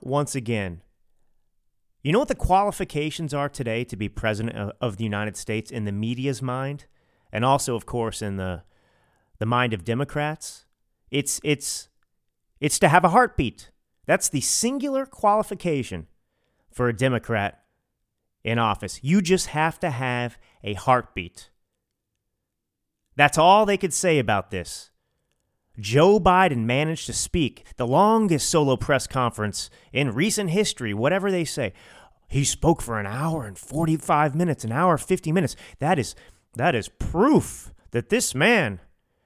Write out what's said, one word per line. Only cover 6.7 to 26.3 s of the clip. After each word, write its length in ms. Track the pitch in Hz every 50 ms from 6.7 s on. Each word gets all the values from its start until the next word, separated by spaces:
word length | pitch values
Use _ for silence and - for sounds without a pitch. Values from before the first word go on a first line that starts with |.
| 143 147 - _ _ _ _ _ _ _ _ _
And 120 | - 107 120
also, 300 | 131 139 - - - 120
of 100 | 110 -
course, 340 | - - 120 113 110 104 -
in 140 | 110 101 98
the, 260 | 95 95 92 90 85 - _ _ _ _ _ _ _ _ _ _ _ _ _ _ -
the 80 | 107
mind 260 | 110 120 123 123 120
of 120 | 110 95 82
Democrats? 840 | 113 117 123 143 139 - 147 147 151 156 - - - - - _ _ _ _ _ _ _ _ _ _
It's, 300 | - 143 139 - - -
it's, 460 | - 151 147 143 - - - - - _ _ _ _ _ _ _ _ _ _ _ _ _ _ -
it's 180 | 143 147 - -
to 100 | 202 156
have 160 | 156 180 180
a 40 | 175
heartbeat. 600 | 170 247 247 214 - - 143 107 - - - - _ _ _ _ _ _ _
That's 220 | - 165 190 - -
the 140 | - 135
singular 600 | - - - - 214 233 269 285 254 285 269 269 269
qualification 1040 | 269 - - - 208 208 220 208 - 208 - - 175 151 135 117 - 95 85 80 - _ _ _ _ _ _ _ _ _ _ _ _
for 180 | - - 123 120
a 80 | 117
Democrat 680 | 101 127 131 123 117 - - 117 104 101 101 - _ _ _ _ _ _ _ _ _ _ _ _ _ _ _ _ _ -
in 140 | 110 117 117
office. 420 | 117 110 101 - - 95 - -
You 180 | - 139 175 208
just 280 | 185 160 185 180 - -
have 320 | - 151 156 165 160 -
to 100 | - 170
have 480 | 135 117 131 127 123 120 120 120 - - _ _ _ _
a 120 | - 104 104
heartbeat. 760 | 101 - - 127 123 - - - - 87 82 - - - - _ _ _ _ _ _ _ _ _ _ _ _ _ _ _ _ _ _ _ _ _ _ _ _ _ _ _ _ _ _ _ _ _
That's 220 | 135 143 143 - 151
all 280 | 160 180 196 214 220
they 120 | 202 202 190
could 160 | 202 180 -
say 240 | - - 180 160 147
about 300 | 117 95 107 98 - -
this. 380 | - 92 82 - - - - - _ _ _ _ _ _ _ _ _ _ _ _ _ _ _ _ _
Joe 440 | 117 101 101 113 143 160 190 208 214
Biden 460 | 170 190